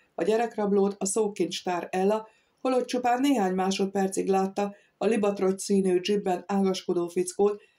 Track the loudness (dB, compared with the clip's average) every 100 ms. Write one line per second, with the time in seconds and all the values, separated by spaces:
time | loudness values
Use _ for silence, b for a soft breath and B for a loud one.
0 | B -4 0 2 0 -2 0 2 2 0
1 | -4 0 -2 -2 -4 -4 -4 -4 -4 0
2 | 0 0 -4 B B B -2 0 0 -2
3 | 0 2 2 2 2 0 0 0 -2 0
4 | -2 0 0 2 0 -2 -4 B B -4
5 | -2 0 0 0 0 -2 0 2 2 2
6 | 0 -2 0 -4 -2 0 0 0 -2 -2
7 | -2 -4 -4 0 0 0 B